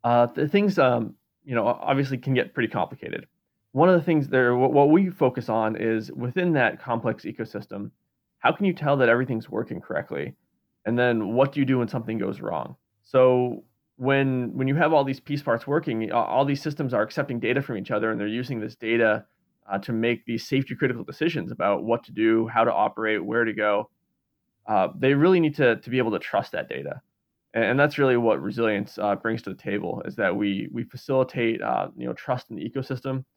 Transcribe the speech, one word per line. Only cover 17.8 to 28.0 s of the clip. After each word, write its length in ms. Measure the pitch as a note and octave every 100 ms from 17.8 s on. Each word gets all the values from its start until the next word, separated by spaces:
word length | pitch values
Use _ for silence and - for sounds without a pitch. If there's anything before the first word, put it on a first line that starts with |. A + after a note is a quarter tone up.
| F#2+
other, 200 | G#2+ A2+
and 80 | G2
they're 80 | G#2
using 340 | A2+ B2 A#2+
this 160 | G#2+ -
data, 480 | A2+ A#2 A2+ G#2+ - _ _ _ -
uh, 80 | G2
to 120 | G2
make 340 | A2+ A#2 A#2 -
these 220 | A2+ -
safety 260 | C3+ C3+
critical 300 | B2+ C3+ A#2+
decisions 480 | - - D#3+ D#3+ F#2
about 320 | A#2+ G2 G2+
what 220 | G#2 A#2 -
to 80 |
do, 340 | - A2 A2+ A2+
how 160 | A#2
to 100 | A#2
operate, 500 | - G#2+ - A2 G#2+
where 200 | F#2+ A2+
to 80 | A2+
go. 380 | G2+ G#2 G#2 A2 _ _ _ _ _ _ _ -
Uh, 220 | G#2 F#2 -
they 160 | C3
really 280 | C#3 E3 F#3
need 140 | D#3 D3
to, 200 | B2+ A2+
to 140 | -
be 80 | B2+
able 140 | A2+
to 80 | F#2+
trust 340 | - - -
that 160 | E2 -
data. 320 | A#1+ C#2+ C3+ _ _ _ _ _
And, 120 | A#2 G#2+
and 140 | B2+
that's 180 | D3
really 180 | D3